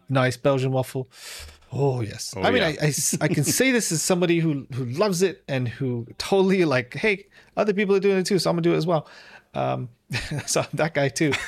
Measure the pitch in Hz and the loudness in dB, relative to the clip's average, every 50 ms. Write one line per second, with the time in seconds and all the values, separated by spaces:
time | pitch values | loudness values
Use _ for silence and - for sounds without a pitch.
0 | _ - 131 135 127 127 120 - - 143 139 131 127 131 131 131 127 - - 135 | _ -2 0 2 2 2 0 0 0 2 2 2 0 0 0 -2 -2 -2 -6 -8
1 | 127 - _ - - - - - - - - - _ _ - 135 143 139 127 123 | -10 -10 _ -20 -20 -18 -16 -16 -18 -18 -20 -20 _ _ -4 -2 0 0 0 -2
2 | 113 101 110 - - - - 98 92 208 247 - - 160 151 - - 151 139 - | -4 -6 -8 -10 -12 -10 -6 -2 0 2 2 2 2 0 0 0 0 0 0 0
3 | - - - - - 156 - 151 139 151 160 - 240 269 254 233 196 - 175 151 | -2 -2 -2 0 0 0 0 0 0 0 2 2 2 4 4 2 0 0 -2 -2
4 | - - 190 175 180 170 170 170 160 160 147 139 127 - 127 120 131 120 123 151 | 0 0 2 2 2 2 2 2 2 0 0 -2 -6 -8 -8 -6 -6 -4 -2 0
5 | 208 214 185 165 190 185 160 - _ - 143 131 127 113 - - 139 131 123 120 | 0 0 2 2 0 0 0 -4 _ -4 -4 -2 -2 -4 -4 -4 -4 -4 -4 -4
6 | 113 - - - - - 196 196 190 190 190 196 175 156 131 127 120 - - 139 | -6 -10 -12 -12 -4 0 2 4 4 4 4 4 4 4 2 0 0 -2 -6 -2
7 | - 220 202 185 - - _ - - _ _ - 208 214 196 190 214 185 196 202 | 0 0 0 0 -4 -12 _ -20 -20 _ _ 0 0 0 2 2 2 2 2 4
8 | 185 202 196 190 185 - 208 175 - 165 175 175 165 170 170 156 156 175 175 151 | 4 4 2 2 2 2 2 2 2 0 0 2 2 2 2 2 2 0 0 -2
9 | - - - - - - - - _ _ - 139 131 131 131 127 127 120 - _ | -2 -6 -14 -20 -20 -20 -20 -20 _ _ -6 -4 -4 -2 -4 -4 -6 -10 -14 _
10 | _ _ - 117 - - 156 139 - - - 147 131 - - - 151 160 - 147 | _ _ -8 -8 -6 -6 -8 -8 -6 -4 -2 -4 -2 -4 -2 -2 -2 -2 0 0
11 | 139 139 - - 170 147 127 - - | -2 -2 0 0 0 0 0 -2 -4